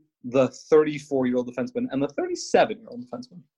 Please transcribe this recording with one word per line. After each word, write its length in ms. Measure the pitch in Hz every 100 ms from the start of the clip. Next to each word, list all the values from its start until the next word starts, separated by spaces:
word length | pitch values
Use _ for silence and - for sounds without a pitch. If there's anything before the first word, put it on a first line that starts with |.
| _ _
the 240 | 123 131 123 - -
thirty-four-year-old 800 | 156 156 147 - 135 127 123 123
defenseman 360 | 131 120 127 127
and 120 | 135
the 60 | 139
thirty-seven-year-old 920 | - 359 339 - 190 156 - - 120
defenseman. 360 | 123 123 - 180 -